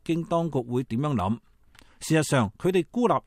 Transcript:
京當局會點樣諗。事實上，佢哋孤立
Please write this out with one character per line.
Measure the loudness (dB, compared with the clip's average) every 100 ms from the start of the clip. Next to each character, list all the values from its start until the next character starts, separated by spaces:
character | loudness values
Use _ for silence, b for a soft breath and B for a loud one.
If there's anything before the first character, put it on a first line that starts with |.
京 | -4 -4
當 | -2 -2 0
局 | -2
會 | -2 -4
點 | -2 -2
樣 | -2
諗。 | 0 0 -2 -8 _ _ -20 b b
事 | 0 0
實 |
上， | 2 2 0 -2
佢 | 0
哋 | 0 0
孤 | 0 2
立 | 0